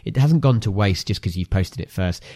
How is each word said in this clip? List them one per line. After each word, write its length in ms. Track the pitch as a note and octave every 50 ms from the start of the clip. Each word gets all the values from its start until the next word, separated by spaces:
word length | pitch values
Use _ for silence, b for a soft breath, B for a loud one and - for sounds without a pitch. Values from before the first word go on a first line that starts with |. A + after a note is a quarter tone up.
| B
It 120 | - -
hasn't 240 | C3 C#3 D3+ E3 D#3
gone 180 | C3 C3+ B2 A2+
to 120 | - G#2
waste 340 | F#2+ G#2 G#2 G2 F2+ - -
just 160 | - G2 -
'cause 140 | - F#2 E2+
you've 120 | F#2 F2 -
posted 320 | - F#2+ F2+ - - -
it 100 | - -
first. 340 | - F#2 F#2 F2 E2+ - B B B